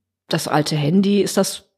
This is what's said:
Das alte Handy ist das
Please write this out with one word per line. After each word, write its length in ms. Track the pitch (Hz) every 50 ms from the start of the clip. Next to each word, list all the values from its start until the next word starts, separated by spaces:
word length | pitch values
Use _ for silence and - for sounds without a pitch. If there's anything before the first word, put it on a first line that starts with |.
| _ _ _ _ _ _
Das 200 | - 160 - -
alte 280 | - 151 147 - 160
Handy 440 | 147 147 143 175 196 196 196 202 202
ist 160 | 185 185 -
das 280 | - 196 - - - - _ _